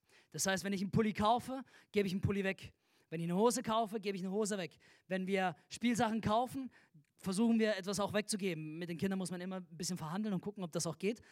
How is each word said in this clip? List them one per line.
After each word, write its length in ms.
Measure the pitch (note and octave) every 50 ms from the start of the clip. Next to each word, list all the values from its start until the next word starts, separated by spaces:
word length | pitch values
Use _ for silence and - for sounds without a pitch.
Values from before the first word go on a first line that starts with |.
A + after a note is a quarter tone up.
| _ _ _ - _ _
Das 160 | _ D3+ -
heißt, 180 | G3 F#3+ F#3+ -
wenn 80 | G3 G3+
ich 80 | F#3
einen 100 | G3 G3
Pulli 220 | - - A3+ G#3+ G3+
kaufe, 500 | - G#3 G#3 A#3 B3 - - C4 C4+ B3 - _ - - _
gebe 160 | - G#3 G3+
ich 80 | G3 E3+
einen 80 | G3 -
Pulli 200 | - G3+ G3 F#3+
weg. 300 | F#3+ F#3+ - - - - _ _ _ _ _ _ _
Wenn 100 | D#3 E3
ich 60 | E3+
eine 100 | E3+ F3
Hose 260 | F#3 G#3+ B3 A3+ A3+ B3
kaufe, 380 | - A3+ A3+ A#3 G3+ G3 A#3
gebe 160 | F3+ G#3 G3
ich 80 | F#3+ F3
eine 80 | F#3+ F#3
Hose 240 | G#3 A3 F#3+ G#3+
weg. 220 | G3 F3+ D#3 - _ _ - - _ _
Wenn 200 | _ F3+ F#3+ F#3+
wir 280 | F#3 G3 F#3+ F#3+ F#3 E3 - _ _
Spielsachen 540 | - - - A#3+ A#3+ G3 B3 A3 A3 A3+ F#3
kaufen, 480 | G#3+ G#3+ A3+ B3+ B3 - C4+ C4 A#3+ - - _ _ _ D#3 _ _ _ _
versuchen 400 | - F#3+ F#3+ F3+ A#3 A#3 A#3 A3+
wir, 180 | A3 G#3+ G#3+
etwas 240 | F#3+ F#3+ G3 G3+ F#3
auch 140 | G#3 G3 -
wegzugeben. 640 | G#3 G#3 - G#3+ G#3 F#3+ F#3+ F3 D#3 D#3 D3+ D3+ E3
Mit 100 | F3 E3+
den 80 | F3
Kindern 220 | D#3 F#3+ G3 G3 F#3+
muss 120 | F#3 E3
man 120 | F#3 F3 F3
immer 140 | F#3 F#3+
ein 200 | F#3+ F#3 - E3+
bisschen 220 | D#3 F3+ - F#3 E3
verhandeln 340 | D#3+ D#3 D#3+ G3 G#3+ G#3+ G3
und 80 | F3
gucken, 240 | - G3+ G3 - F#3
ob 80 | E3+ -
das 140 | F3 D#3
auch 100 | E3+ D#3
geht. 240 | - - G3 A#3+ - - -